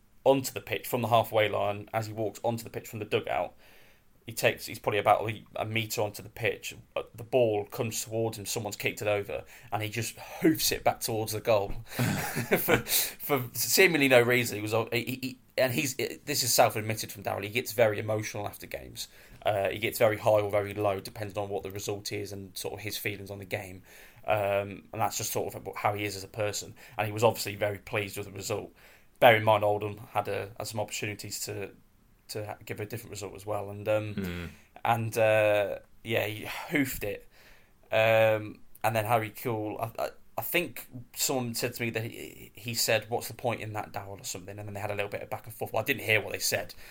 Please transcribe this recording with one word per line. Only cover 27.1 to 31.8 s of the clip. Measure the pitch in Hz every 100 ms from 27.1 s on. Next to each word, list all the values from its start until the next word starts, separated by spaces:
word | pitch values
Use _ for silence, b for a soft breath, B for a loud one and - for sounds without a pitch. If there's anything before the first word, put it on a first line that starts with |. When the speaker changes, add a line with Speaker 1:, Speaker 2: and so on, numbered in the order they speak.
Speaker 1:
was | 104
obviously | 117 - 107 101
very | 104 98
pleased | - 110 98 101
with | 95
the |
result. | 101 95 101 92 B B B B _
Bear | 127 110
in |
mind, | 110 104
Oldham | 104 104 104 101 -
had | 107 98
a, | 101 101 -
had | 110
some | 110
opportunities | 104 - 107 101 104 -
to, | - 104 98 -